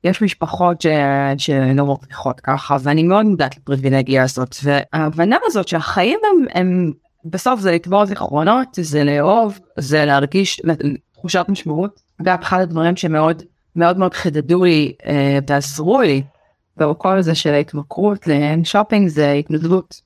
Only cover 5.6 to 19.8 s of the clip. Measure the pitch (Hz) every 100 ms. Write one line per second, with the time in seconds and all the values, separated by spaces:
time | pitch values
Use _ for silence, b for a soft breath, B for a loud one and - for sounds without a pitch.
5.6 | 175 165 - - 196 403 427 370 262 -
6.6 | 185 180 175 - _ _ 165 180 254 247
7.6 | 190 170 175 196 208 196 - 143 170 247
8.6 | 254 196 156 147 147 147 151 220 220 202
9.6 | _ - 139 151 147 139 139 190 190 -
10.6 | 160 156 143 135 _ _ 175 185 175 196
11.6 | 160 156 202 _ _ _ 175 180 - 185
12.6 | 180 160 165 180 170 156 156 165 - _
13.6 | _ 165 170 185 185 - 175 151 147 175
14.6 | 180 156 147 - - 143 139 139 139 143
15.6 | 143 - 160 262 214 139 139 _ _ _
16.6 | _ - 151 160 185 190 170 165 160 147
17.6 | 147 147 139 - 202 196 170 143 147 160
18.6 | 165 208 208 214 190 151 147 143 151 156
19.6 | 165 185